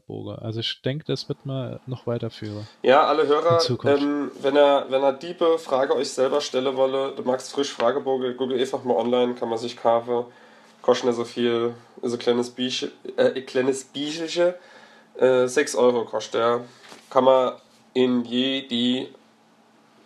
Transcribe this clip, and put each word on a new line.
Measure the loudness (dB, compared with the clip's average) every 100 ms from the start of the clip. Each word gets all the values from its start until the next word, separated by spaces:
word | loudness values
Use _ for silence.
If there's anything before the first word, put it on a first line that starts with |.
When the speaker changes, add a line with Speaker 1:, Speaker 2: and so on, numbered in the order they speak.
| -12
Speaker 1:
Bogen. | -12 -12 -10
Also | -8 -6
ich | -6 -6
denk, | -6 -6 -6
das | -8 -6
wird | -10 -8
man | -8 -8 -10 -12
noch | -10 -6
weiterführen. | -6 -6 -10 -10 -10 -12 _
Speaker 2:
Ja, | 4 4 6
alle | 2 2
Hörer, | 2 4 2
Speaker 1:
In |
Zukunft. | 2 -2 2 2
Speaker 2:
ähm, | 2 -2 -6 -4
wenn | 0 6
er, | 6 4 2
wenn | 0
er | 0
diepe | 0 -8 0 2 2
Frage | 0 0 0 0
euch | -2
selber | 0 0 0
stellen | -2 -2 -2 0
wolle, | 0 0 -4 -4
der | -4
Max | -4 -4
Frisch | -4 -4
Fragebogen, | 0 0 0 -2 -2 -2 -4
google | -4 -2
einfach | -2 -4
mal | 0 0
online, | 2 2 0 -2
kann | -4
man | -4
sich | -6 -2
kaufen. | 2 2 2 -2 -4 -12 -20 -20 -20 _
Kostet | 0 2 2
nicht | -2
so | -4
viel, | -2 0 0 -2 -6 -16 -8
ist | -6
ein | -2
kleines | 0 0 -2
Büch-, | -4 -6 -4 -8 -10 -10 2
äh, | 2 2
ein | -4
kleines | 0 0 -2
Büchelchen, | -6 -8 -8 -6 -6 2 2 0 -12 -20 -20 -20 _ 0
äh, | 4 4 2
sechs | 2 0 2
Euro | 2 2 -2
kostet | -6 -4 0
der. | 0 0 -4 -18 -20 -20 -2
Kann | 4 6
man | 6 4 -4 _ _ _
in | 0 2 2
je | -2 -2 -2 -4 -4
die | -2 0 -2 -4 -14 _ _ _ _ _ _ _ _